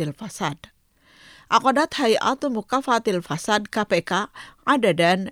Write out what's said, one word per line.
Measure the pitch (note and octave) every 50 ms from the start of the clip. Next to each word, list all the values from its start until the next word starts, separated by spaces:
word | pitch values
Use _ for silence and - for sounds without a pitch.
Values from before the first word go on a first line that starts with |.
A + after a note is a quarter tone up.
الفساد. | D#3+ D3+ C#3 - G#3+ F3+ - - G3+ D3+ D3 - - - _ _ _ _ _ _ _ _ _ _ - - - - _ _
عقدت | - A3+ A3+ B3+ B3+ C#4 C#4 C#4 - -
هيئة | C#4 A3+ A3 - - - C4+ - -
مكافحة | C#4+ A#3+ A3 G3+ - B3+ C4+ C4+ C4+ A#3+ A3+ A#3 A3+
الفساد | F#3+ F3 E3+ - D3 E3 - - G#3 G#3 G#3 -
كي | - A3 G#3 -
بي | G3 E3+
كي | E3 - F3+ F#3 G#3 - _ - - - - _ _ -
عدداً | C#4 C4+ A3+ G3 D#3+ F3+ E3+ E3+ F#3 F#3 G3 -